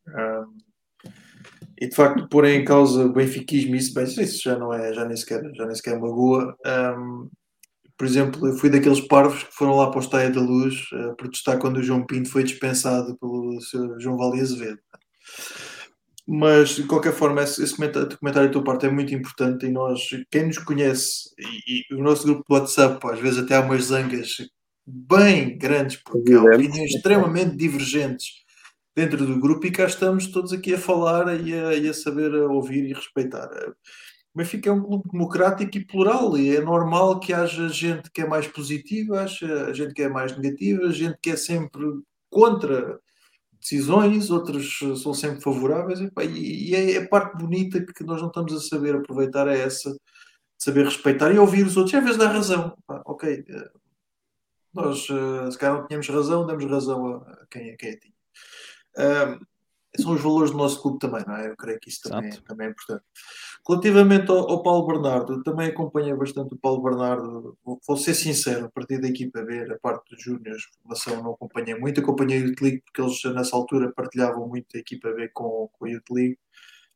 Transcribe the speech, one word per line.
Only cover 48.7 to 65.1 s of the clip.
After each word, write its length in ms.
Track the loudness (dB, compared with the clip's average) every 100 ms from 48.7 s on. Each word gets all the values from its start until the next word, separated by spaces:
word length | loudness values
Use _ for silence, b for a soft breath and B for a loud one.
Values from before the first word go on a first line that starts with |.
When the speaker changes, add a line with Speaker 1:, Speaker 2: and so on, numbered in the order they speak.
| -4 -2 -4
Speaker 1:
aproveitar, 520 | -4 -4 -2 0 0
é 120 | 0
essa, 320 | -2 -6 -10
de 80 | -12 _ b b b _ -10
saber 280 | 0 2 2
respeitar 460 | 2 0 2 4
e 80 | 6
ouvir 260 | 6 6 2
os 100 | 2
outros, 180 | 2
e 40 | 2
às 60 |
vezes 140 | 2 4
dá 100 | 2
razão, 480 | 2 0 -2 -4 -10 -14
pá, 140 | -14 -12
ok, 380 | -8 -6 -6 -8
eh, 220 | -16 -18 _ _ _ _ _ _ _ _ _ _
nós, 340 | -4 -4 -4 -4
eh, 420 | -4 -2 -4 -6
se 60 | -2
calhar 200 | 0 0
não 100 | -4
tínhamos 200 | -8 -4
razão, 380 | 0 2 0 -2
damos 180 | -4 -2
razão 420 | -2 -2 -4 -4
a, 240 | -8 -14
a 160 | -20 -20
quem, 220 | -18 -18
a 40 | -14
quem 140 | -14
a 100 | -14
tinha. 140 | _ _ _ _ B B B B B -2
Ahm, 420 | 0 2 0 -4 -16 _ _ _ _ -4
são 140 | -2
os 80 | 0
valores 300 | 2 2 2
do 60 | 2
nosso 240 | -2 -2
clube 180 | -4 -4
também, 240 | -4 -6 -8
não 100 | -10
é? 140 | -10
Eu 80 | -12
creio 220 | -10 -10
que 100 | -12
isso 120 | -14
também, 260 | -10 -8 -8
Speaker 3:
Exato. 140 | -12
Speaker 1:
também 240 | -16 -12 -12
é 20 |
importante. 340 | -12 -12 -14 _ -20 B B B B -2
Relativamente 640 | 0 4 8 8 6 4
ao, 200 | 2 2
ao 120 | 0
Paulo 240 | 2 2 2
Bernardo, 480 | 0 0